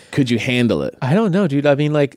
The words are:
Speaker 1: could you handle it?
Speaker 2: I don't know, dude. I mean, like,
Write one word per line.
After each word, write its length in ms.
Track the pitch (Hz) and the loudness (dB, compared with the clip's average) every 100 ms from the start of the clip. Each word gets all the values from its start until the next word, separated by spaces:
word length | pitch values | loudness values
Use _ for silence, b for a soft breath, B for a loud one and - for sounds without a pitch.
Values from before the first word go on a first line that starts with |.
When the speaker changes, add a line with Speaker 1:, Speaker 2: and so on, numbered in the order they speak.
| - | -6
Speaker 1:
could 180 | - 123 | -2 0
you 80 | 117 | 0
handle 440 | 127 123 117 82 | 0 0 0 0
it? 140 | 67 - | -4 -6
Speaker 2:
I 120 | 131 | -2
don't 180 | 185 220 | 0 0
know, 160 | 180 180 | 0 0
dude. 180 | 139 147 | 0 0
I 80 | |
mean, 180 | 139 151 | 2 0
like, 240 | 151 143 | 0 -2